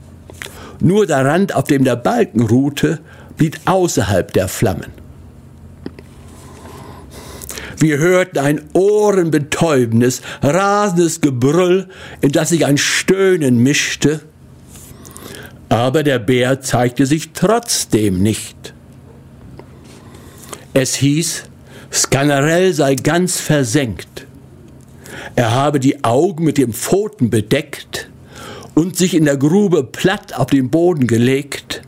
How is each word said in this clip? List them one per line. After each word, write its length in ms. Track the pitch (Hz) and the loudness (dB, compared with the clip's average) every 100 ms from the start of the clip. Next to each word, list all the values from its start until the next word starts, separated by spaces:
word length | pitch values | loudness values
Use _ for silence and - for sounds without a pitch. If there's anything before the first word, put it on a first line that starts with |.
| - - - - - - - - | -20 -20 -20 -18 -18 -18 -20 -4
Nur 260 | 160 202 196 | 0 2 2
der 180 | 139 | 2
Rand, 300 | 135 170 196 | 2 2 0
auf 100 | 120 | 0
dem 200 | 131 139 | 0 2
der 100 | 127 | 2
Balken 480 | 120 185 240 208 107 | 0 0 0 0 0
ruhte, 560 | 113 120 143 - 151 165 - - - - | 2 2 2 0 -2 -2 -10 -20 -14 -2
blieb 240 | 156 - - | -2 -2 -2
außerhalb 680 | 185 175 - 95 95 85 | 0 0 0 0 0 0
der 160 | 98 95 | -2 -2
Flammen. 440 | - 110 82 - - - - - - - - - - - - - - - - - - - - - - - - - - - - - - | -2 -2 -2 -8 -18 -20 -20 -20 -20 -20 -20 -20 -18 -18 -18 -20 -20 -20 -20 -20 -20 -20 -20 -20 -20 -20 -20 -20 -16 -14 -12 -14 -2
Wir 200 | 156 139 | 0 2
hörten 400 | 175 180 185 147 | 2 2 2 0
ein 220 | 139 147 - | 0 0 -2
ohrenbetäubendes, 1500 | - 196 208 208 190 170 151 143 - 170 139 117 113 123 - - - | 2 2 4 4 2 2 0 -2 -2 2 2 2 2 2 0 -8 -4
rasendes 760 | 135 170 196 202 208 175 165 156 | 0 2 2 2 0 2 0 0
Gebrüll, 680 | 147 123 135 165 180 185 190 - - - | -2 2 2 2 2 2 -2 -12 -20 -4
in 120 | 143 | 0
das 160 | 151 151 | 0 0
sich 180 | 165 139 | 0 2
ein 120 | 143 | 2
Stöhnen 800 | - - - 190 190 180 139 120 | 0 -2 0 2 2 2 2 2
mischte, 640 | 127 143 - - 139 151 - - - - - - - - - - - - - - - | 2 2 -2 -2 -2 -2 -8 -20 -20 -20 -20 -20 -20 -20 -20 -20 -20 -20 -20 -20 -4
aber 340 | 110 127 156 | 0 2 0
der 160 | 147 127 | 0 0
Bär 420 | 107 127 123 135 | 2 2 2 0
zeigte 460 | - 123 123 - 135 | -2 0 0 0 0
sich 240 | 156 - | 0 -4
trotzdem 880 | - 180 233 - - - 113 104 90 | -2 0 0 -2 -6 -2 0 0 0
nicht. 520 | 104 104 - - - - - - - - - - - - - - - - - - - - - - - | 0 -2 -8 -18 -20 -20 -20 -20 -20 -20 -20 -20 -20 -20 -20 -20 -20 -20 -20 -20 -20 -20 -20 -20 -6
Es 200 | 135 127 - | -2 -2 0
hieß, 480 | 139 147 165 - - - - - - | 0 0 -2 -8 -12 -20 -20 -20 -8
Sganarelle 800 | - - 127 147 139 147 170 190 | -4 -2 0 2 2 2 2 2
sei 240 | 156 139 139 | 2 2 0
ganz 440 | 143 170 180 - | 0 0 0 -2
versenkt. 840 | - 151 120 147 123 87 - - - - - - - - - - - - - - | 0 0 2 0 -2 -6 -14 -20 -20 -20 -20 -20 -20 -20 -20 -20 -20 -18 -6 -2
Er 160 | 117 | 0
habe 260 | 123 147 147 | 0 0 2
die 240 | 131 - | 0 0
Augen 420 | 113 120 180 160 | 0 2 2 0
mit 140 | 160 - | 0 2
den 140 | 120 | 0
Pfoten 580 | 107 - 190 214 - 113 | -2 0 0 0 -2 0
bedeckt 800 | 113 101 139 151 - - - - - - - - - - | 0 0 -2 -2 -12 -14 -14 -14 -18 -20 -20 -18 -18 -4
und 220 | - 175 151 | -2 -2 0
sich 180 | 185 | 0
in 100 | 170 | 2
der 120 | 151 139 | 2 2
Grube 480 | 147 196 202 165 | 2 2 2 0
platt 500 | 123 - 185 202 - | -2 -2 -2 -2 -6
auf 120 | - - | -6 0
den 240 | 139 127 | 0 2
Boden 360 | 160 175 160 120 | 2 2 2 0
gelegt, 760 | 113 120 135 143 - - - | 2 2 0 -4 -12 -12 -16